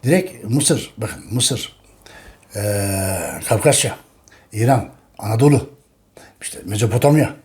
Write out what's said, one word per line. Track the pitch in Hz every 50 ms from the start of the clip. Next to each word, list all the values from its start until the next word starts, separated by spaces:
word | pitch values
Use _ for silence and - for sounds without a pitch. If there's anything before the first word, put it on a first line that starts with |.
| 113
direkt | 123 156 190 - - - 117 110
Mısır, | 107 117 147 143 - 147 120 - - - -
bakın | 110 98 - - - -
Mısır, | 104 123 117 - 131 107 - - - _ _ _ _ _ _ - - - - - - _ _ _ -
eee, | 101 104 107 104 101 101 98 98 95 95 95 92 90 - - - - - -
Kafkasya, | 120 107 - 156 - - - 95 - - - _ _ _ _ _ _ - _ _ -
İran, | 104 113 120 135 117 - - - _ _ _ _ _
Anadolu, | - 107 113 110 135 147 143 127 - - - _ _ _ _ _ _ _ _ - - - _ _
işte | - - - - -
Mezopotamya | - 104 104 117 110 98 123 - 143 147 156 135 - - -